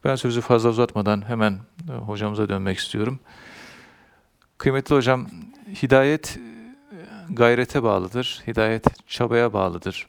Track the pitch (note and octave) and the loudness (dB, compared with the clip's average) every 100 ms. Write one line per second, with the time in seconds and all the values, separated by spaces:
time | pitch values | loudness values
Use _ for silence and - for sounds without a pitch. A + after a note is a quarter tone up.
0 | C#3+ C3 B2+ A#2 - A#2+ A#2 A2+ A#2+ G#2+ | -2 -2 -2 -2 2 4 4 2 0 0
1 | G2+ G#2 G#2 A#2 G#2+ G2 A2+ - E3+ A#2+ | 0 0 -2 0 0 0 -10 -16 -12 -10
2 | A2+ G#2 G#2+ G#2+ G#2 G2 G2 F#2 - G#2+ | -8 -6 -4 -2 -2 -2 -2 -4 -6 -4
3 | A2 C3+ _ - - - - - - _ | -4 -6 _ -20 -20 -20 -20 -20 -20 _
4 | _ _ _ _ _ _ - C3+ C3+ C#3+ | _ _ _ _ _ _ 0 0 2 2
5 | A#2+ B2+ - - - - - - C3 C3+ | 4 0 -2 -14 -20 -20 -18 -6 4 6
6 | C#3 D#3 - - A#2 A2+ A2+ C4 _ F3+ | 6 0 -4 -14 -16 -20 -20 -20 _ -20
7 | F#3 G#3 E3+ A#2 A#2 A#2+ B2 C#3+ A#2 G2 | -18 -18 -12 4 4 4 0 0 2 0
8 | F#2 A#2 B2+ - - A2 A2 A2+ - - | 0 -4 -6 -8 -6 0 0 2 0 -2
9 | _ - A#2+ A#2+ A#2+ G#2 F#2+ F2 - - | _ -4 0 2 2 2 0 -2 -8 -8